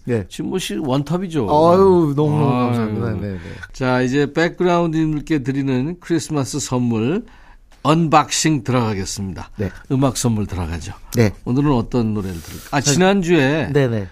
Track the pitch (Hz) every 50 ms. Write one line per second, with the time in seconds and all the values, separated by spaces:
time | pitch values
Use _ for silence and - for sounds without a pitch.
0 | - 131 120 110 92 - - - 156 - - 185 - - 202 202 170 131 127 143
1 | 143 143 165 180 196 180 160 151 113 95 147 151 160 165 175 190 196 196 185 175
2 | 165 147 139 143 151 151 151 151 151 - 123 123 123 123 120 117 113 107 107 107
3 | 117 113 90 87 98 101 95 87 82 92 92 - - - - - 131 127 127 127
4 | 127 123 127 147 143 135 143 165 165 175 170 - 180 180 175 170 170 165 156 160
5 | 160 156 151 147 - - 160 147 120 131 135 139 135 135 131 127 131 156 180 175
6 | - - 170 160 - - 156 147 131 - - 147 - - 127 127 123 120 117 110
7 | 110 127 170 220 240 - - - - - - - _ - - - - 139 156 165
8 | 170 151 151 156 143 - - - - 160 156 139 110 - 123 127 117 110 107 95
9 | 95 - - - 98 95 85 85 87 - - - 104 90 - - - - 139 131
10 | 139 131 - - - 123 113 107 101 85 - 90 87 78 85 85 80 - 90 -
11 | - - - 120 113 101 - - - 127 123 135 143 151 139 117 110 - - 123
12 | 113 110 107 104 92 95 90 82 76 - - 78 - - - 147 120 147 139 165
13 | 185 190 202 202 175 165 180 156 131 135 147 160 139 165 135 143 135 123 117 107
14 | 98 90